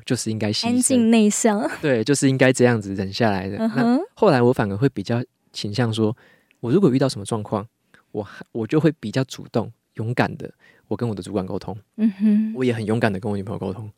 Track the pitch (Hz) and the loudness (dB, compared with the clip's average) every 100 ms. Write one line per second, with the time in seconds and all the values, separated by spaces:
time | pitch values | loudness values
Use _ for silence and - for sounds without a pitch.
0 | - 120 113 110 107 107 233 247 247 254 | -2 -4 -2 -4 -2 -2 -2 0 2 2
1 | 226 233 208 - 226 202 294 - 151 120 | 4 4 4 4 0 0 -2 -2 0 0
2 | 110 139 139 131 131 131 123 117 98 98 | 2 2 2 4 4 6 4 4 -2 -4
3 | 95 101 113 95 98 101 226 220 233 254 | -4 0 0 0 -4 -4 -4 0 2 0
4 | 403 - 202 131 120 131 107 101 139 - | -2 2 4 6 4 4 0 0 0 -2
5 | 98 117 - _ _ - 104 104 117 107 | -4 -4 -4 _ _ -12 -8 -2 -2 0
6 | 107 110 _ _ _ _ 117 170 180 131 | 0 -2 _ _ _ _ 0 4 4 4
7 | 135 110 98 110 101 104 113 _ _ _ | 0 -2 -6 -6 -2 -4 -6 _ _ _
8 | _ 107 101 - - 120 110 151 156 143 | _ -10 -10 -14 -12 -8 -2 2 2 0
9 | 107 127 131 - - 120 110 - _ - | -6 -4 -4 -8 -6 -4 -4 -12 _ -10
10 | 113 123 107 101 - - _ _ - 104 | -6 -2 -2 -4 -14 -16 _ _ -10 -6
11 | 117 98 90 98 95 95 - 104 _ - | -4 -6 -6 -6 -4 -8 -8 -12 _ -2
12 | 220 190 214 208 220 226 123 113 104 113 | -2 2 2 2 0 -2 -2 0 0 0
13 | 117 95 104 101 98 98 95 95 107 | 0 -2 -4 -6 -6 -8 -6 -8 -12